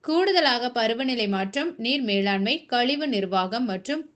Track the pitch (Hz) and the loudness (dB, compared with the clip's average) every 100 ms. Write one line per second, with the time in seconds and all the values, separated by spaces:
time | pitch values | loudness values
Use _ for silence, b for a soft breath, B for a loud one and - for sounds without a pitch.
0 | - 320 381 370 294 240 247 240 220 233 | 0 2 4 4 4 2 0 0 0 0
1 | 262 247 208 196 190 277 330 339 233 285 | -2 0 0 0 -2 -2 -4 -4 -2 -2
2 | 240 196 196 196 202 311 - 240 247 285 | 0 2 2 2 0 -2 -2 0 0 0
3 | 302 214 190 190 185 226 247 185 185 302 | -2 -2 0 0 0 -2 -2 -4 -4 -6
4 | 311 | -6